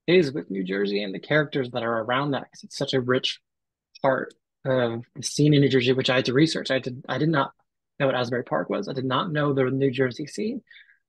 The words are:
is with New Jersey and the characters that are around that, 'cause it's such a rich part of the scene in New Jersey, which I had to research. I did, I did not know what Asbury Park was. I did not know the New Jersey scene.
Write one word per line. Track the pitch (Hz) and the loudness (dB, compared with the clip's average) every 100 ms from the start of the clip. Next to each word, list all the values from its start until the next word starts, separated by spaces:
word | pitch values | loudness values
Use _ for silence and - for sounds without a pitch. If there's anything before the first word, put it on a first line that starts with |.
| - | 2
is | 185 143 | 4 4
with | 151 - | -2 -6
New | 98 92 | -6 -4
Jersey | 98 101 101 | -2 -2 -2
and | 101 95 | -4 -8
the | |
characters | - 151 143 143 123 | 0 0 0 -4 -4
that | 120 | -4
are | 113 117 | -4 -2
around | 110 127 147 | -2 -2 -2
that, | 127 - | -4 -8
'cause | - | -18
it's | - - | -14 -8
such | 139 | -2
a | 135 | -2
rich | 123 127 - - _ _ _ _ _ - | 0 0 -2 -6 _ _ _ _ _ -2
part | 135 131 - - _ _ 135 | 0 0 -4 -12 _ _ -2
of | 127 120 117 - - | 0 0 -2 -10 -12
the | |
scene | - - 151 | -4 2 6
in | 143 | 6
New | 139 | 6
Jersey, | 131 123 | 4 4
which | 131 127 | 2 2
I | 127 | 0
had | 131 | 2
to | |
research. | 123 160 - - | 4 2 2 -2
I | 131 | -4
did, | 127 123 - | -4 -10 -8
I | 131 | -2
did | 151 | 2
not | 151 135 - _ _ _ - | 2 0 -6 _ _ _ -2
know | 135 | 0
what | 127 | 0
Asbury | 117 120 | -2 -4
Park | - 151 - | -2 -4 -2
was. | - 202 | -4 -4
I | |
did | 135 131 | -4 0
not | 131 190 | 0 0
know | 151 147 | 0 2
the | 135 | 2
New | 127 135 135 | 2 2 0
Jersey | 127 127 117 151 | 2 0 -2 -8
scene. | - 214 247 - - - _ | -4 -4 -4 -10 -20 -20 _